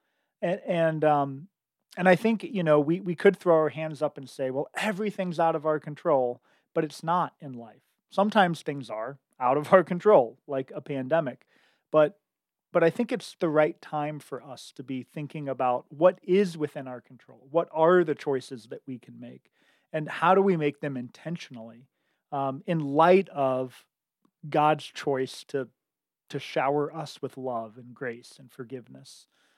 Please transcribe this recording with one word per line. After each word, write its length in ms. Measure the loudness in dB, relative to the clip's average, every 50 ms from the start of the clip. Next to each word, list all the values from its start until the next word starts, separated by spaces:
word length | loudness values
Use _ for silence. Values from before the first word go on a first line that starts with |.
| _ _ _ _ _ _ _ -6 -4
And, 180 | -4 -4 -4 -4
and, 360 | -4 -2 0 0 0 0 2 2
um, 440 | 2 2 2 0 -2 -6 -12 -16 -20 _ _ _ _ _ _ _ _ -10
and 100 | 0 4
I 80 | 4 4
think, 280 | 4 2 -2 -2 -2 -6
you 180 | -8 -6 -4
know, 180 | 2 4 4 4
we, 200 | 4 2 -2 -2
we 140 | -2 -6 -6
could 200 | 4 4 2 2
throw 200 | 4 2 2 4
our 140 | 4 4 0
hands 340 | -2 -6 -8 -8 -6 -4 -6
up 160 | -6 -6 -8
and 100 | -18 -16
say, 220 | -8 -6 -6 -4
"Well, 160 | -4 -4 -6 -6 -8
everything's 640 | -6 -4 -4 -4 -4 -6 -6 -6 -6 -8 -6 -2 0
out 160 | 0 0 0
of 100 | 0 -2
our 140 | -2 -2 -2
control," 600 | -4 -10 -14 -6 0 2 2 2 2 -2 -4 -8 _ _ _ _ _ _ -4
but 80 | -4 -4
it's 200 | -4 -6 -8 -4
not 300 | -2 0 0 0 -2 _ _
in 140 | -16 -16 -14
life. 280 | -14 -16 -18 -20 _ _ _ _ _ _ _
Sometimes 520 | -2 0 0 2 4 4 4 4 2 -4
things 280 | -6 -8 -8 -8 -8 -10
are 280 | -8 -8 -8 -10 -10 -14 _ _ _ -2
out 180 | 0 2 2
of 140 | 2 4 6 6
our 100 | 6 6
control, 540 | 6 -4 0 4 8 8 8 6 4 -4 _ _
like 240 | -6 -6 -6 -6 -6 -10
a 80 | -14
pandemic. 640 | -10 -8 -8 -6 -4 0 0 0 0 -2 -8 _ _ _ _ _ _ _ _ _ _ 2
But, 280 | 4 4 4 4 2 _ _ _ _ _ _ _ _ _ _ _ 0
but 100 | 2 2
I 60 | 2
think 220 | 2 0 -4 -4
it's 240 | -4 -6 -6 -10 -6 -4
the 100 | -2 0
right 300 | 4 2 2 2 0 _
time 380 | -14 -8 -6 -6 -6 -6 -8 -10
for 220 | -12 -12 -14 -14
us 300 | -12 -14 -18 -18 -18 -20 _
to 80 | -18 -12
be 200 | -10 -10 -10 -10
thinking 440 | _ -12 -12 -12 -10 -10 -10 -8 -8
about 360 | -4 -2 0 0 0 -2 -4 _
what 300 | -2 4 4 4 4 4 -2
is 340 | 0 2 2 2 0 -2
within 300 | -6 -6 -6 -6 -10 -12
our 140 | -12 -14 -16
control. 460 | _ _ -20 -20 -20 _ -20 _ _ -4
What 180 | -2 -2 -2 -2
are 320 | 0 2 4 6 6 4 4
the 120 | 2 -2
choices 520 | -6 -4 -4 -4 -4 -6 -8 -16 -16 -14 -16
that 120 | -16 -16 _
we 100 | -14 -14 -14
can 200 | -14 -20 -20 -18
make? 320 | -18 -18 -20 -20 _ _ _ _ _ _ _ _ _ _ -6
And 140 | -6 -6 -6
how 260 | -6 0 4 4 6
do 60 | 6
we 160 | 4 4 2
make 220 | 2 0 -2 -2 -4
them 160 | -8 -6 -6
intentionally, 880 | -6 -10 -12 _ -14 -10 -10 -10 -10 -12 -16 -16 -18 -16 -18 -20 -20 -20 _ _ _ _ _ _ _ _ -10
um, 300 | -6 -4 -4 -4 -6 -6 -6
in 140 | -4 -2 -2
light 500 | -2 -2 4 4 6 8 6 6 4 0
of 560 | -4 -2 -2 0 0 -2 -4 -6 -10 -20 _ _ _ _ _ _ _ _ _ _ _ _ -16 -4
God's 360 | 0 2 4 4 2 2 -2
choice 580 | -16 -16 -8 -4 -4 -2 -2 -4 -6 -8 -16 -18 -8
to, 200 | -8 -8 -8 -8 _ _ _ _ _ _ _ _ _ _ _ _
to 100 | -12 -12
shower 540 | -10 -6 -4 -2 0 0 0 0 -2 -4 -6
us 260 | -12 -12 -12 -12 -12
with 160 | -12 -12 -10
love 400 | -8 -8 -6 -6 -6 -8 -10 -16
and 160 | -20 -20 -20 -14
grace 420 | -10 -10 -10 -10 -10 -16 -20 -20 -20
and 120 | -20 -20
forgiveness? 760 | _ -16 -14 -14 -14 -16 -16 _ -20 -20 -20 -20 -20 -20 _ _ _ _ _ _ _